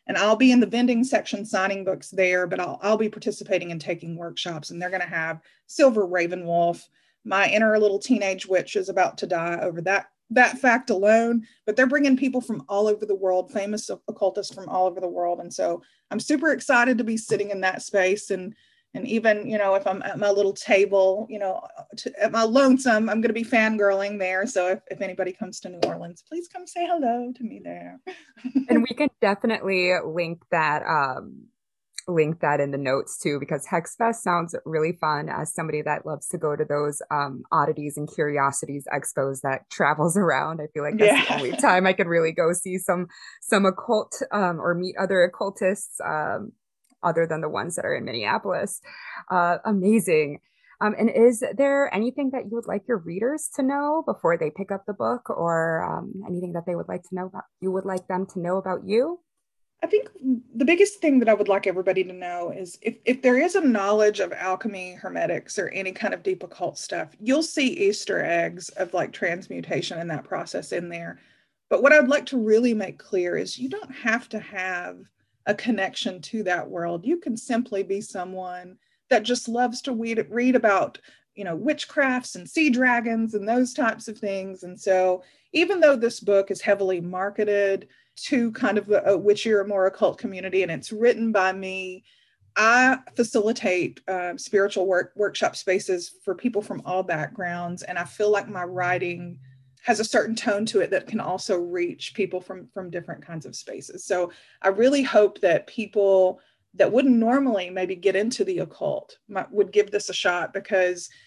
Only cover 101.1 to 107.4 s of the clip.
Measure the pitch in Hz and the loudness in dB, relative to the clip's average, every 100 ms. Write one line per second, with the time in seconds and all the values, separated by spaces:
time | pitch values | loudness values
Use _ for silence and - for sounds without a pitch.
101.1 | 214 - 185 - 180 175 180 175 - - | -6 -4 -4 -2 -2 -2 -4 -4 -6 -8
102.1 | - 175 180 180 185 - - 180 175 170 | -4 -4 -4 -8 -14 -14 -12 -10 -10 -10
103.1 | - - 165 - - - - - - - | -14 -12 -14 -12 -14 -14 -14 -14 -12 -2
104.1 | 180 175 - - _ 190 196 254 285 262 | -2 -2 -6 -20 _ 0 4 4 4 4
105.1 | 214 208 - 185 160 - - 214 214 196 | 4 4 4 2 2 0 -8 -4 2 4
106.1 | 190 185 - _ _ _ - 185 220 269 | 6 4 0 _ _ _ 2 4 6 6
107.1 | 233 226 269 | 6 4 4